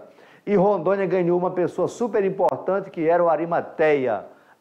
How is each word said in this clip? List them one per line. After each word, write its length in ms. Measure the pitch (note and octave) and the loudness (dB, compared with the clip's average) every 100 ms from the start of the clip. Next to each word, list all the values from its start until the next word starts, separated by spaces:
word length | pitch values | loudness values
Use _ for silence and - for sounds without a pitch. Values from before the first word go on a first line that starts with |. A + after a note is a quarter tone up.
| - - - - - | -12 -20 -20 -12 0
e 100 | G3+ | 2
Rondônia 500 | G3 G3+ D#3+ G3 G3 | 4 2 0 0 0
ganhou 320 | F#3 F3 F3 | 0 2 0
uma 140 | F3+ | 0
pessoa 360 | F3+ A#2 - E3 | -2 -2 -2 -4
super 360 | - A#3 G#3+ | -2 -4 0
importante, 640 | F#3+ E3+ E3+ C3 - G3 F#3+ | -2 0 0 0 -2 -4 -4
que 160 | F3 D#3 | -4 0
era 160 | F3 | 2
o 60 | E3+ | 2
Arimateia. 960 | D#3 E3+ E3 - - D#3 D3 B2 G2+ - - _ _ | 0 0 -4 -4 0 2 2 0 -4 -6 -20 _ _